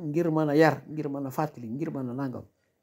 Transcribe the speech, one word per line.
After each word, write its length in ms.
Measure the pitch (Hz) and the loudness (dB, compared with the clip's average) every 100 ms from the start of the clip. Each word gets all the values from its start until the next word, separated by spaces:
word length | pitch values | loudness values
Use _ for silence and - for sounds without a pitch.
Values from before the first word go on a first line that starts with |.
| 156 | -4
ngir 240 | 151 170 | 0 2
mën 180 | 156 151 | 2 4
a 60 | 147 | 6
yar, 280 | 160 - - | 6 4 -4
ngir 220 | 156 143 | -8 -6
mën 160 | 139 135 | -6 -6
a 60 | |
fàttali, 360 | 131 151 127 113 | -4 -4 -4 -10
ngir 220 | 135 151 | -6 -6
mën 180 | 139 127 | -6 -6
a 40 | |
nangam. 300 | 127 139 110 98 _ _ _ | -6 -6 -8 -14 _ _ _